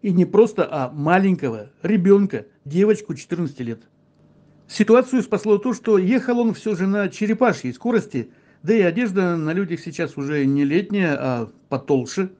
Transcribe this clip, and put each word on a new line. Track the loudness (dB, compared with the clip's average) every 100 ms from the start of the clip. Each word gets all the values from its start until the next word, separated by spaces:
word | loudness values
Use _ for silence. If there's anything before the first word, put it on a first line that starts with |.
И | 0
не | 2
просто, | 4 4 4 2 -4
а | -2 -6
маленького | -4 2 4 4 0 -2 -6 -12 _
ребёнка, | -2 0 6 6 4 -4 -10 _
девочку | -6 0 2 2 -2
четырнадцати | -12 -8 -6 -6 -6
лет. | -10 -10 _ _ _ _ _ _ _ _ _
Ситуацию | -2 4 4 4 -2
спасло | 0 -4 0 0
то, | 0
что | -4 0 2
ехал | 2 0 0 0
он | 0
всё | -2 -4
же | -2 -2
на | 0 -4
черепашьей | -4 -4 0 0 0 -6
скорости, | -6 -2 -2 -2 -8 -8 _ _ _
да | 0
и | 2
одежда | 2 0 -2 -2 -2 -2
на | -2
людях | -4 -4 -6
сейчас | -10 -8 -8 -6
уже | -4 0
не | 0 2
летняя, | 2 0 -2 -2 0 -2
а | -2 -4 -6 -12 _
потолще. | -8 0 -2 0 -6 -6 -8